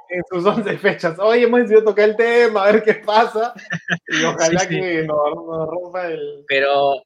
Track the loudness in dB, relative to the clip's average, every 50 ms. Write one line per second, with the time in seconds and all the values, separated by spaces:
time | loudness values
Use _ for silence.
0 | -14 _ -8 -8 -8 -6 -6 0 0 0 0 0 -2 -4 -6 -2 0 -2 -2 0
1 | -4 -4 -4 0 0 2 4 4 4 4 4 2 2 4 4 4 4 4 2 4
2 | 2 2 2 2 0 2 4 4 4 4 2 2 2 4 4 4 4 2 -2 -2
3 | -2 0 2 2 2 2 0 -4 -4 -4 -6 -10 -12 -10 -12 -10 -6 -8 -8 -8
4 | -6 -6 -4 -2 -2 -2 -2 0 0 0 2 0 -2 -2 -2 -4 -4 -4 -4 -4
5 | -4 -2 -2 -2 -2 -2 -4 -6 -10 -10 -8 -8 -6 -6 -8 -10 -10 -10 -10 -8
6 | -8 -8 -8 -8 -10 -12 -12 -16 -8 _ -2 0 0 2 0 2 2 0 0 -2
7 | -6